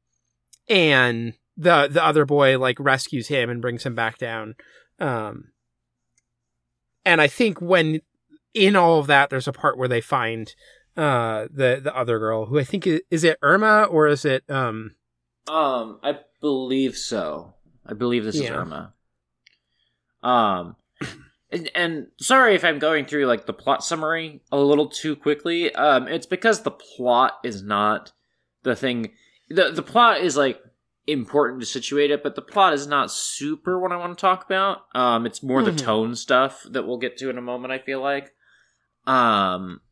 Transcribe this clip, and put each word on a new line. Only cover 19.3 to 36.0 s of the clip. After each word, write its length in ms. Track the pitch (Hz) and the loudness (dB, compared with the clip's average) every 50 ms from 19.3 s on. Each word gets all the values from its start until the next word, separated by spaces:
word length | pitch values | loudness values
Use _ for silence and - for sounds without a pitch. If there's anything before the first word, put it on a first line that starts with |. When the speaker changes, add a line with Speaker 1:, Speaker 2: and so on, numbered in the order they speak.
| _ _ _ _ _ _ _ _ _ _ _ _ _ _ _ _ _ _ | _ _ _ _ _ _ _ _ _ _ _ _ _ _ _ _ _ _
Speaker 2:
Um, 540 | - 123 123 120 110 101 95 90 87 85 - _ _ _ _ - - - - - - _ _ _ _ _ | -2 2 2 2 2 2 0 -2 -6 -10 -16 _ _ _ _ -14 -14 -14 -14 -18 -20 _ _ _ _ _
and, 200 | - 175 160 - - | -10 -10 -8 -6 -4
and 320 | 175 175 165 160 147 - - _ - | -2 -2 -2 -4 -6 -10 -14 _ -8
sorry 360 | - - 262 269 254 226 196 | 0 2 4 6 6 6 4
if 100 | 170 175 | 4 2
I'm 140 | 170 151 139 | 0 0 0
going 280 | 151 156 160 151 131 | 0 0 0 0 -2
through, 200 | - 147 147 139 | -2 -2 0 2
like, 200 | 123 120 113 - | 2 2 0 -2
the 60 | - | -6
plot 320 | - - - 139 139 - - | -12 -4 -2 -2 -2 -2 -2
summary 560 | - 170 160 156 156 165 165 160 156 147 - _ _ | -4 -6 -4 -2 -4 -4 -4 -6 -10 -14 -20 _ _
a 80 | 143 139 | 0 2
little 300 | 143 143 147 147 147 143 | 4 4 4 4 2 0
too 280 | - - - 156 143 | -4 -8 -6 -6 -6
quickly. 580 | - - 147 147 - - 170 170 170 170 - - | -2 -2 -2 -2 0 -2 -4 -2 -2 -2 -2 -2
Um, 340 | - 143 151 135 127 127 - | 0 2 4 4 2 0 -2
it's 180 | 160 160 - | -6 -8 -6
because 360 | - 185 180 - 226 208 208 | -6 -6 0 2 0 0 0
the 80 | - - | -2 -6
plot 680 | - - - - - - 123 123 120 123 131 - - - - | -8 -8 -14 -18 -12 -4 0 2 4 4 4 2 0 -4 -10
is 180 | 123 104 98 | -10 -10 -10
not 500 | 98 104 104 101 104 107 107 - - - _ _ _ _ _ _ _ _ _ _ | -6 -4 -2 0 0 0 0 -2 -6 -12 _ _ _ _ _ _ _ _ _ _
the 120 | - 127 - | -4 -4 -2
thing. 380 | - 139 127 120 117 110 - - _ _ _ _ _ _ - | -2 -2 -4 -4 -4 -6 -8 -12 _ _ _ _ _ _ -4
The, 200 | 165 170 175 - | 0 0 0 0
the 120 | 160 165 | 0 -6
plot 380 | - - - 233 - 226 175 143 | -6 0 2 4 4 6 4 2
is, 160 | 180 165 131 | 0 0 2
like, 240 | 147 139 131 - - _ _ _ _ _ _ _ _ _ | 2 0 0 -2 -4 _ _ _ _ _ _ _ _ _
important 540 | 147 151 131 113 - 139 147 139 120 131 127 | -4 -4 -4 -4 0 0 2 2 2 -2 -6
to 60 | 113 | -10
situate 440 | - - 127 117 - 143 143 147 143 | -8 -8 -8 -8 -4 0 0 2 2
it, 120 | 147 143 | 0 -2
but 120 | - 143 - | -2 -6 -8
the 80 | 143 | -8
plot 300 | - - - 202 190 180 | -12 -4 2 2 4 4
is 140 | 147 139 143 | 2 0 -2
not 260 | 147 147 139 127 - | -2 -2 -2 -2 -2
super 640 | - - - - - - 139 151 156 147 - 180 185 180 | -4 -8 -8 -8 -8 -8 -6 -6 -6 -6 -4 -4 -2 -2
what 140 | 185 180 | -2 -4
I 40 | 175 | -4
wanna 180 | 175 175 175 175 | -6 -8 -10 -6
talk 300 | - 202 185 185 185 - | -2 0 0 0 0 -2
about. 320 | - 190 190 196 196 - - - _ - | -4 -2 0 0 -2 -2 -6 -10 _ -2
Um, 320 | 127 123 123 117 113 117 | 0 2 2 2 0 -2
it's 160 | 113 - - | -4 -8 -8
more 180 | 135 131 131 135 | -4 -2 0 2
Speaker 1:
Mm-hmm. 140 | 220 196 160 | 2 2 0
Speaker 2:
the 60 | 147 | 0
tone 320 | 127 117 107 110 | -2 -2 0 0